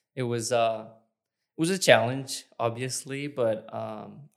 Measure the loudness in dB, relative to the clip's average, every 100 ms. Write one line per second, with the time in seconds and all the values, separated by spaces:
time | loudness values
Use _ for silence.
0 | _ -6 -4 -2 0 2 2 0 -10 -20
1 | _ _ _ _ _ -2 0 2 8 8
2 | 6 -2 -6 -10 -12 -4 -2 -2 -6 -8
3 | -8 -8 -6 0 0 0 -6 -10 -10 -10
4 | -14 -18 -12